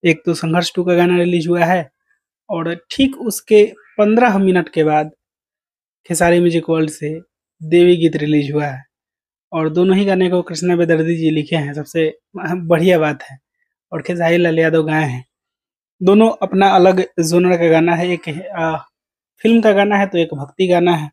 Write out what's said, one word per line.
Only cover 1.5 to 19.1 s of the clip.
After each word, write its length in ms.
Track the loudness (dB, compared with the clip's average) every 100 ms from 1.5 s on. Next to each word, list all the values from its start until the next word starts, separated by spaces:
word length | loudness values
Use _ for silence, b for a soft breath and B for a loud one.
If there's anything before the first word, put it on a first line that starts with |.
| -2 0
है 240 | 0 -4 _ _ _ _ _ _
और 240 | -6 -6 -8 _
ठीक 260 | -14 -12 -10
उसके 460 | -10 -10 0 2 2 -2 _ -2
पन्द्रह 400 | 0 2 2 2
मिनट 300 | 2 0 -2
के 140 | -2
बाद 280 | 0 0 -4 _ _ _ _ _ _ _ _ _ _
खेसारी 300 | 0 2 4
म्यूजिक 300 | 2 0 -2
वर्ल्ड 200 | -2 -2
से 240 | -6 -10 -10 -16 _ _ _
देवी 360 | 0 4 4 4
गीत 180 | 0 -2
रिलीज 340 | 0 0 0
हुआ 140 | -4 -6
है 180 | -10 -18 _ _ _ _ _ _
और 180 | -6 -4
दोनों 260 | 0 2 2
ही 80 | 2
गाने 240 | 0 0
को 120 | 0
कृष्णा 320 | -4 -6 -2 0
बेदर्दी 420 | 2 0 0 -2
जी 120 | 0
लिखे 240 | -2 -4 -6
हैं, 180 | -6
सबसे 400 | -10 -8 -4 -4 -6 _ -12
बढ़िया 640 | -8 -8 -2 0 2 2
बात 240 | 0 -4
है, 140 | -14 -20 _ _ _ _ _
और 100 | -12
खेसारी 360 | -8 -4 0 2
लाल 220 | 2 2
यादव 240 | 2 2 2
गाए 180 | -2 -2
हैं। 200 | -6 -14 _ _ _ _ _ _ _
दोनों 280 | 2 4 4 2
अपना 260 | -4 0 2
अलग 340 | 4 4 2 -2 -4
जोनर 360 | 0 2 2 2
का 100 | 2
गाना 260 | 2 2 -2
है, 120 | -4
एक, 200 | -6 -8 -12 -12
आ, 280 | -6 -6 -6 -10 _ _